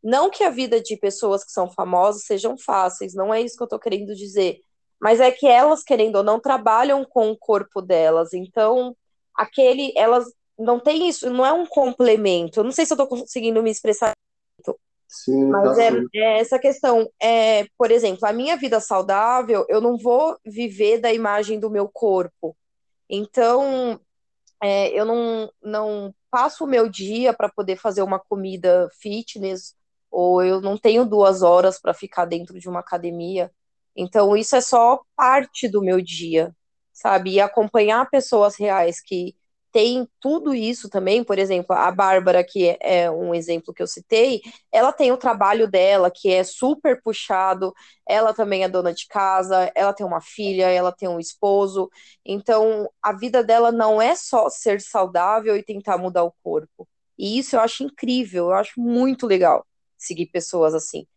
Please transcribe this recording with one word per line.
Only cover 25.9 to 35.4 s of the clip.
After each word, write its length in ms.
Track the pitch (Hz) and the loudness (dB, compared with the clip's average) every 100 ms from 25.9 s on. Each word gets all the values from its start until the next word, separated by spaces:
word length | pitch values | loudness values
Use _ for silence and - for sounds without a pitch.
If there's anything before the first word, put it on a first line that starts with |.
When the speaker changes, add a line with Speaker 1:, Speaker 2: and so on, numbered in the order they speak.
| 208 202 - _ | -8 -10 -16 _
Speaker 1:
passo 340 | 247 262 - 302 | -2 -2 -4 -2
o 20 | |
meu 220 | 254 226 | 0 0
dia 440 | 196 196 226 254 | -2 -8 -2 -2
pra 160 | 233 208 | 0 -4
poder 280 | - 190 185 | -4 -6 -4
fazer 240 | 220 196 | -4 -4
uma 160 | 190 190 | -4 -4
comida 680 | _ 202 190 185 180 180 175 _ | _ -8 -8 -4 2 2 2 _
fitness, 760 | 214 208 226 220 190 185 - _ _ _ _ | -10 -10 -10 -10 -8 -8 -14 _ _ _ _
ou 320 | 170 180 180 | -2 2 2
eu 180 | 180 190 | 2 0
não 160 | 196 208 | -4 0
tenho 280 | 233 226 247 | 2 2 2
duas 360 | 208 196 185 | 4 4 4
horas 360 | 180 180 185 185 | 4 6 4 0
pra 140 | 180 | -6
ficar 320 | 170 196 - 170 | -6 -6 -4 -4
dentro 340 | 170 175 185 | -4 -8 -16
de 100 | 180 | -10
uma 100 | 175 | -10
academia. 720 | 180 175 175 170 170 190 175 _ _ _ _ - | -8 -8 -8 -8 -8 -6 -6 _ _ _ _ -12
Então, 400 | 180 220 202 208 | -2 2 4 2
isso 180 | 226 254 | 2 0
é 60 | |
só 400 | 247 247 233 269 _ - | 2 4 4 4 _ 0
parte 520 | 254 277 | 4 4